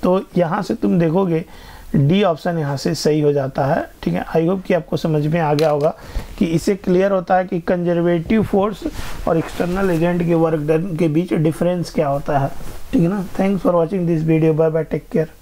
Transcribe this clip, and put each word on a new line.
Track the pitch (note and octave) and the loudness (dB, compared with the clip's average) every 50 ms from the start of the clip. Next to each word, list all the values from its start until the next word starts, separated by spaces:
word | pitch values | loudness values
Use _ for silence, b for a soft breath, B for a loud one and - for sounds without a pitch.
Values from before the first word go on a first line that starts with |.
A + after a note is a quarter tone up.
तो | - F3+ F3+ F#3+ - - - | 2 2 2 2 0 -2 0
यहाँ | F3 E3+ D#3 D#3+ G#3 | 0 0 0 0 -4
से | F#3 - - | -2 -4 -4
तुम | - - G3+ G3 F3 | -2 0 0 2 4
देखोगे | E3+ D#3+ D3+ F#3+ G3 F3+ E3 D#3+ E3 B B B B B B B B B - | 2 2 2 2 2 2 0 -2 -2 B B B B B B B B B 0
D | D#3 C#3 C#3+ F3 G3 | 2 4 4 4 4
option | G#3 F#3 E3 C#3+ - F3+ E3+ E3 | 4 2 0 0 -2 -4 -2 -2
यहाँ | D3+ C#3 C#3+ | -2 -4 -4
से | C3 - F3 D#3+ | -4 -2 -4 -4
सही | - - D#3+ D3+ D#3 | 0 0 2 2 4
हो | D3 D3 | 2 2
जाता | D3 C#3+ C3+ C3 - - - | 2 2 0 -2 -2 -2 0
है, | - D#3+ - - - - - | 0 0 0 -2 -6 -12 -6
ठीक | - F3 E3 | -4 -2 -2
है। | F3+ - | -2 -4
I | - - E3 E3 | -2 -2 0 2
hope | E3 F#3+ F#3+ F#3 | 2 0 -2 -2
कि | - F#3 | -2 -2
आपको | E3+ D#3+ - - | -2 -2 -4 -6
समझ | D#3 - E3+ D#3 D3+ D3 | -4 -2 0 0 0 0
में | D3+ D#3 E3+ | 0 0 0
आ | E3 D3 D3+ | 0 0 2
गया | D3 D#3+ D#3 | 2 2 2
होगा | D3 D3 C#3+ D#3+ - B B B B B B B B - | 2 2 0 0 -2 B B B B B B B B -2
कि | G3+ | -2
इससे | E3+ E3 E3 - - G3+ | 0 0 0 0 0 -2
clear | F#3 - - F3+ F3+ F#3+ G3+ | 0 0 0 2 2 4 2
होता | G3 F#3 F3 - F#3+ | 2 0 0 2 2
है | F#3 F#3 | 2 2
कि | F3+ - E3+ | 0 -4 -4
conservative | E3 - F#3+ F3 F3 F3 F3 E3+ E3+ F3 F3 E3+ E3 - A3+ A3 | 0 0 0 0 2 0 2 2 2 2 2 0 0 2 2 2
force | G3+ - - G3+ F#3+ G#3+ G3+ - - D#4+ B B B B B B - - | 2 2 2 2 2 0 -2 -4 -8 -8 B B B B B B -2 0
और | E3 E3 | 0 0
external | D#3+ - - - F3+ E3+ F3+ G3 G3 F#3+ | -2 -4 -4 -4 -4 -2 -2 0 0 0
agent | F3 D#3+ E3 F3 F3 F3 F3 | 2 2 2 0 0 0 0
के | E3 E3+ | 2 2
वर्क | E3 E3 E3 D#3+ D#3 D3 D3+ | 2 2 2 0 -2 0 0
done | D#3+ D#3+ E3 G3+ E3 | 0 0 0 -2 -2
के | D3+ F3 D#3+ | 0 0 2
बीच | D3 D#3 F3+ F3+ G#3+ | 2 0 0 0 0
difference | F#3+ D3+ D#3 D3+ - E3+ F3 F3+ F3+ D#3+ - | 2 2 0 0 0 0 0 0 -2 -4 -4
क्या | - - D#3 C#3+ | -2 -2 0 0
होता | C#3 C#3+ - - D3+ C#3 | 0 -2 -2 0 0 0
है, | C3+ - - - - - - - - - | 0 0 -4 -6 -8 -8 -10 -10 -10 -2
ठीक | - C4 | 0 2
है | E3 E3+ | 2 2
ना। | G3 G#3+ F3+ G3 - | 0 -2 -6 -6 -2
Thanks | - F#3+ G3 G3+ F3+ - | -2 0 0 0 0 0
for | F#3 F3 | 2 2
watching | E3+ E3 D#3+ G3+ F#3+ F3 E3 | 2 2 0 0 -2 0 0
this | F3 D#3 D#3 | 0 0 2
video, | D#3+ D#3+ D#3+ D#3+ D#3+ D#3 | 2 2 4 4 2 4
bye | D3+ D#3+ D#3+ | 4 2 2
bye, | D#3 E3 D#3+ | 2 0 -4
take | - - D3+ - - | -2 -6 -8 -8 -4
care। | - E3+ D#3 D#3 - - | -2 -2 -2 -2 -6 -20